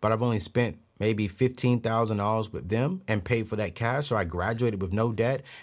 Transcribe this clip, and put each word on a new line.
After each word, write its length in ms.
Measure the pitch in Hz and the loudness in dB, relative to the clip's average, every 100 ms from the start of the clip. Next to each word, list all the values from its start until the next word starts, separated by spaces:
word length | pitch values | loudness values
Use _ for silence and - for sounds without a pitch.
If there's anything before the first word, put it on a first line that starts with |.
but 120 | 107 | 0
I've 100 | 110 | 2
only 160 | 120 107 | 2 2
spent 400 | - 123 117 - _ - | 0 0 0 -2 _ -2
maybe 280 | 107 107 101 | 0 0 -2
fifteen 540 | - 127 127 127 120 | 0 0 2 2 2
thousand 380 | 117 113 113 104 | 2 0 0 0
dollars 340 | 101 113 101 | 2 0 -2
with 160 | 95 90 | -6 -2
them 320 | 113 143 185 - | 0 0 -4 -2
and 160 | 104 | -2
paid 240 | 92 117 110 | 2 -2 0
for 80 | 107 | -4
that 180 | 95 | -4
cash, 320 | - 117 139 147 | -2 -2 0 0
so 100 | 110 | 0
I 80 | |
graduated 580 | 85 87 95 113 120 101 | 0 -2 -2 0 0 0
with 100 | 92 | -2
no 180 | 104 120 | 0 0
debt. 320 | 113 117 139 - - | 0 0 -2 -8 -14